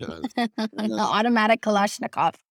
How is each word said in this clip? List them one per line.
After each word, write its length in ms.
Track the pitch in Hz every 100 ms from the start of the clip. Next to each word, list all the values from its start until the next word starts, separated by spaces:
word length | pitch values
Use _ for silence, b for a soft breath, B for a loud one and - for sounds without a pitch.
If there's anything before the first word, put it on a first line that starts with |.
| -
The 880 | 80 226 - 233 - 220 - 214 214
automatic 640 | 214 202 233 233 214 226
Kalashnikov. 720 | 220 202 202 - - - 147 - _